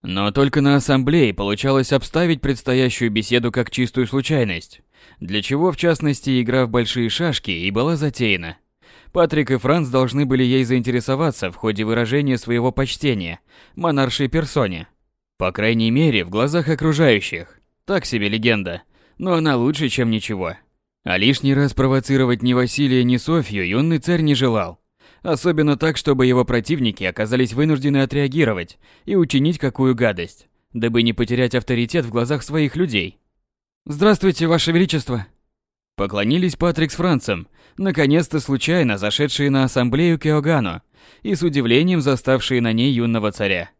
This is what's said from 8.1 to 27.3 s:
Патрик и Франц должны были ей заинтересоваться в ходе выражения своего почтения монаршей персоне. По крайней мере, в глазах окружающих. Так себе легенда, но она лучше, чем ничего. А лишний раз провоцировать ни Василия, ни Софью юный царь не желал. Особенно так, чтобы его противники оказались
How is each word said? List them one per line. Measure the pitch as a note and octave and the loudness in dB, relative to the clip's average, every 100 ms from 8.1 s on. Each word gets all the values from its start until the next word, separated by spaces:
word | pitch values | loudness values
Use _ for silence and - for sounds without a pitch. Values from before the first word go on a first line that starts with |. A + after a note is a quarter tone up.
| - A#2 F#2 E2+ - _ _ _ - - | -2 0 0 -4 -14 _ _ _ -20 -6
Патрик | F3 E3+ D3+ C3 | 0 2 2 0
и | B2+ | 0
Франц | C3 E3 C#3 | 2 0 2
должны | B2+ B2+ C3 C#3+ | 0 0 0 0
были | C3 | 2
ей | B2+ C3 | 2 2
заинтересоваться | A#2+ B2+ A#2+ B2 A2+ C3+ D#3+ - F#2 | 2 0 0 -2 -2 -2 -2 -2 -8
в | - | -4
ходе | A2+ G#2 | -4 -2
выражения | A2 A2+ A2+ C#3 C#3+ B2 | -2 0 0 0 0 -2
своего | - A#2+ B2+ | -2 0 0
почтения | B2+ C3+ - D3 A2 E2+ E2+ _ - - - | -2 -4 -2 -2 -2 -4 -10 _ -20 -20 -6
монаршей | E3+ C#3+ C3 - C3+ | -2 0 0 -2 -2
персоне. | D#3+ D#3 D3+ A2 E2 E2 _ _ _ _ _ | -2 -2 -2 -2 -4 -12 _ _ _ _ _
По | F#2 | -6
крайней | F#2 G#2+ A#2 A2+ | -2 0 2 2
мере, | B2 D#3+ A2+ | 4 4 2
в | F2 | -2
глазах | G2+ C3+ E3+ D3+ | -2 0 0 -2
окружающих. | D#3 D#3 D3 D#3 G#2+ - E2 F2 _ _ _ - | -2 0 2 4 4 0 -10 -14 _ _ _ -4
Так | F#3+ - | -4 -2
себе | A#2 G2+ | -4 -2
легенда, | A2 A#2 A2 F2+ F2 _ _ _ _ | 0 0 0 -2 -10 _ _ _ _
но | F#3 | -2
она | E3 D#3+ B2+ | 0 2 2
лучше, | B2 D3 C#3+ | 0 0 -2
чем | - A#2 | -2 -2
ничего. | A2 - G2+ F2 E2+ _ _ _ _ | -2 -4 -6 -8 -10 _ _ _ _
А | - F#2 | -4 2
лишний | A2 C#3 C#3 | 2 2 2
раз | C#3 C#3+ | 2 0
провоцировать | - C3 C3+ - C3+ C3 A#2+ | 0 0 0 0 0 2 0
ни | B2 | 0
Василия, | B2 B2+ - C#3+ B2+ | 0 0 0 0 2
ни | B2 B2 | 2 0
Софью | - E3 C3 G#2 F2+ | 0 -2 -2 -4 -2
юный | G#2+ D#3+ E3 | 0 0 0
царь | E3 F3 | 0 0
не | D#3 | 2
желал. | C3+ C3 A2 F2 E2+ _ _ _ _ | 2 2 0 -4 -10 _ _ _ _
Особенно | - D3+ F3 D#3 D3+ C3+ | -4 0 0 2 2 2
так, | D#3+ D3 | 0 -2
чтобы | - C3+ B2+ | 0 2 4
его | B2+ B2 | 4 2
противники | A#2+ A2+ D#3+ A#2+ - | -2 -2 0 0 -2
оказались | F#2 F2+ G#2+ | -6 -4 -2